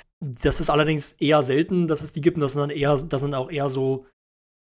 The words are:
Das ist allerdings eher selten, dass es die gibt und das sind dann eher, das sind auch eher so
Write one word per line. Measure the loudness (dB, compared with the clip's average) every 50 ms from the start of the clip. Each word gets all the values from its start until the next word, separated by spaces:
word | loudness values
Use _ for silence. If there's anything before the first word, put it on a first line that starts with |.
| -20 _ _ _ -10
Das | -10 -8 -2 0 0 0 0
ist | 0 2
allerdings | 2 2 2 2 0 -2 -4 -8 -6
eher | _ 2 4 4 4 4
selten, | 4 2 2 2 2 0 0 2 2
dass | 0 -2 -4
es | -8 -10
die | -2
gibt | 0 0 2
und | 2 -2
das | -2 -2
sind | -2
dann | -2 -2
eher, | -2 -2 0 2 2 0
das | 0 -2 -4 -4 -2
sind | -2 -4
auch | -4 -6 -6
eher | -4 -4 -4 -2
so | -2 -2 0 0 -2 -2 -6 _ _ _ _ _ _ _ _ _ _ _ _ _